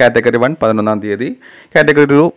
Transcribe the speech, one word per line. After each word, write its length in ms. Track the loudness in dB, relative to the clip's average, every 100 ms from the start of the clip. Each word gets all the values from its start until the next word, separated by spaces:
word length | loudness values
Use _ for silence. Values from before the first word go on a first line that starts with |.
കാറ്റഗറി 360 | 0 2 0 0
വൺ 200 | -2 -2
പതിനൊന്നാം 380 | -2 -2 -2 -4
തീയതി, 360 | -4 -6 -8 -12 -18 -20 _ 0
കാറ്റഗറി 280 | 2 2
ടു 280 | 4 2 0